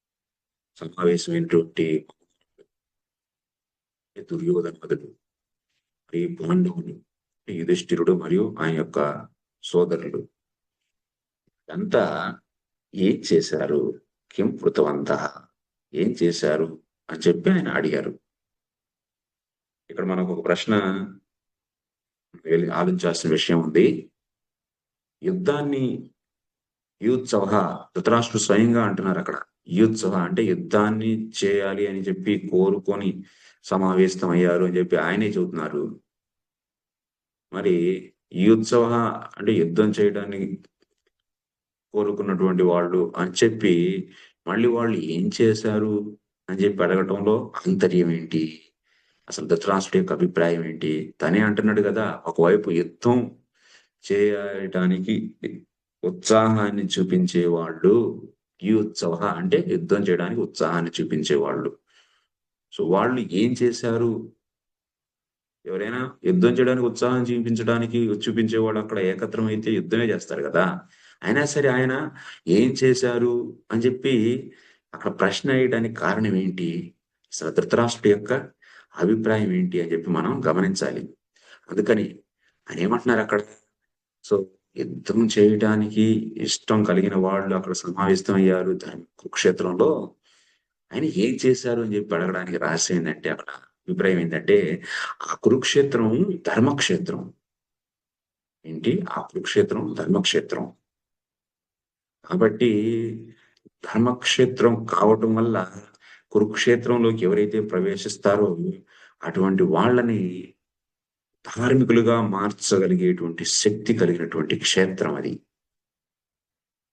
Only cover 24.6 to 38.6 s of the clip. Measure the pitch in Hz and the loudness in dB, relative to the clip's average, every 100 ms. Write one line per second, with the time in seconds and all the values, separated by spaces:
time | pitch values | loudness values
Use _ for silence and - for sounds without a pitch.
24.6 | _ _ _ _ _ _ - 92 139 147 | _ _ _ _ _ _ -4 -2 0 -2
25.6 | 143 135 127 - - _ _ _ _ _ | -2 -2 -2 -4 -10 _ _ _ _ _
26.6 | _ _ _ _ 107 127 127 107 98 104 | _ _ _ _ 0 0 0 0 2 0
27.6 | 87 90 - 90 92 117 117 107 - 101 | 0 -6 -8 -4 2 2 2 -2 2 4
28.6 | 117 117 107 95 95 87 90 73 - _ | 4 4 2 0 -2 -2 -4 -10 -12 _
29.6 | - 87 113 110 98 95 85 92 107 90 | -4 2 2 2 -2 -2 -2 0 0 -2
30.6 | 87 104 107 110 110 110 110 - 101 101 | 0 2 2 0 -2 -4 -6 -4 -2 0
31.6 | 98 98 101 98 95 90 107 95 - 90 | -2 -2 -4 -4 -4 -4 -2 -2 0 2
32.6 | 95 98 - 101 98 - - _ - _ | 2 2 -2 -2 -2 -4 -12 _ -20 _
33.6 | - 95 95 92 92 - 92 85 90 87 | -4 0 2 4 2 2 0 2 4 4
34.6 | 92 90 90 85 80 95 107 95 90 82 | 2 0 0 0 0 0 -2 -2 -4 -4
35.6 | 78 76 - - _ _ _ _ _ _ | -6 -6 -8 -10 _ _ _ _ _ _
36.6 | _ _ _ _ _ _ _ _ _ 92 | _ _ _ _ _ _ _ _ _ -4
37.6 | 98 87 87 92 - _ _ 87 98 113 | 0 2 2 -2 -8 _ _ 2 4 6